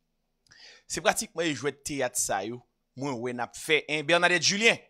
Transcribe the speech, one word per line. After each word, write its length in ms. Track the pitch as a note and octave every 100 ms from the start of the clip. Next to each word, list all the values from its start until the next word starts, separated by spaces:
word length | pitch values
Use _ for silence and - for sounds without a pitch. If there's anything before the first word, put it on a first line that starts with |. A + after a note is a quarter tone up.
| _ _ _ _ _ - - - -
Se 140 | -
pratikman 440 | E3 F#3+ A3+ D#3+ E3+
e 80 | C3+
jwèt 260 | C#3 C3+ -
teyat 320 | C#3+ B2 -
sa 240 | - G#2 G#2
yo. 160 | B2 - _ _ -
Mwen 200 | C#3+ B2
wè 120 | B2
n 100 | B2 A#2+
ap 100 | -
fè 280 | - D3+ -
en 180 | D3+ D3
Bènadèt 360 | E3+ F3 F3
Jilyen, 340 | C#3+ G3 A3+ F3 -